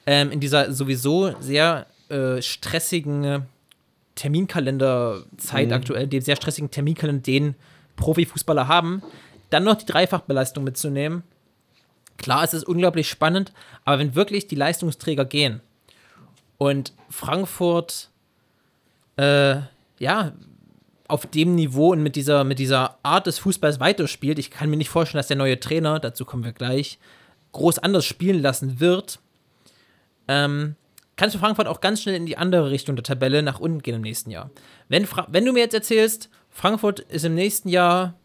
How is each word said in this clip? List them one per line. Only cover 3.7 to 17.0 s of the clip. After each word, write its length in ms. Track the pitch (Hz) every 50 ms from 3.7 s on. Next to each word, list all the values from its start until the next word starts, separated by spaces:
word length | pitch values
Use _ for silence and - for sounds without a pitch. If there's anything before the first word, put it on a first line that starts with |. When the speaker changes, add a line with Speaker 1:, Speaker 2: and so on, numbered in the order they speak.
| _ _ _ _ _ _ _ _ -
Speaker 1:
Zeit 1500 | - - 143 147 170 196 185 - 175 135 131 135 135 135 131 127 123 120 117 101 92 - - - - - - 139 135 143 120
Speaker 2:
Mhm. 40 |
Speaker 1:
aktuell, 340 | 123 131 131 - 135 107 135 139
dem 140 | 139 135
sehr 140 | 127 147 143
stressigen 340 | 143 - 160 143 - 147 135
Terminkalender, 520 | - 139 143 151 160 - - 151 143 135
den 320 | 127 135 131 139 147 147 139 - _ _ _ _ _ _ _
Profifußballer 680 | - - 156 160 170 170 - - 160 - - 156 143 127 135
haben, 340 | 160 175 170 165 180 196 - - - - - - - - _ -
dann 140 | - 156 185
noch 120 | 214 214
die 100 | 220 -
Dreifachbelastung 800 | - - 160 185 180 190 170 - - 139 131 131 131 - 147 139
mitzunehmen. 580 | 135 127 - - 151 139 139 143 156 170 175 175 _ _ _ _ _ _ _ _ _ _ _ _ _ _ _ _ _ _
Klar, 260 | - - 139 131 143 165
es 80 | 160 -
ist 100 | 160 -
unglaublich 440 | - 175 170 180 180 165 165 156 -
spannend, 440 | - - 151 160 175 196 196 - - - - - - - -
aber 140 | 135 143 135
wenn 140 | 151 143 127
wirklich 340 | 156 202 208 202 202 196 -
die 80 | 156
Leistungsträger 680 | 143 143 156 170 - 180 165 139 - - 165 151 135 135
gehen 360 | 127 - 147 147 131 110 113 - _ _ _ _ _ _ _ _ _ _ - - - _ _ _ _ _ -
und 340 | 143 139 139 139 131 - - _